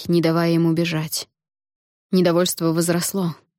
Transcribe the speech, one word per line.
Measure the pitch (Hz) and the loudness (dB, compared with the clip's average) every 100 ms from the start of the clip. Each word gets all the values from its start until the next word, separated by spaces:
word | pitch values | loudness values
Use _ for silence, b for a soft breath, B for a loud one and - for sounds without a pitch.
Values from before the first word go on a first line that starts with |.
| - | 0
не | 170 | 2
давая | 160 170 170 | 2 2 2
им | 165 165 | 2 2
убежать. | 160 170 156 156 - - _ _ _ _ _ _ _ - | 0 -2 -4 -6 -10 -12 _ _ _ _ _ _ _ -2
Недовольство | 185 175 170 180 - 165 | 0 2 2 0 0 -2
возросло, | 165 170 175 - 196 175 - _ | 0 0 0 -2 -4 -4 -6 _